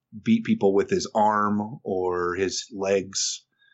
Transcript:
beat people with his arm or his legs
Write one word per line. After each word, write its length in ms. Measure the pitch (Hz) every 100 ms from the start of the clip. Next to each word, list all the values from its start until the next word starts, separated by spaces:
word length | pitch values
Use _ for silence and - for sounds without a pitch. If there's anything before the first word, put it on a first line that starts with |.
| _ 107
beat 220 | 113 113 113
people 280 | 110 98
with 160 | 98 95
his 220 | 90 98
arm 680 | 110 107 104 104 104 107 -
or 520 | - 92 90 90 90 90
his 320 | 92 - -
legs 720 | 98 95 98 95 - - - _ _ _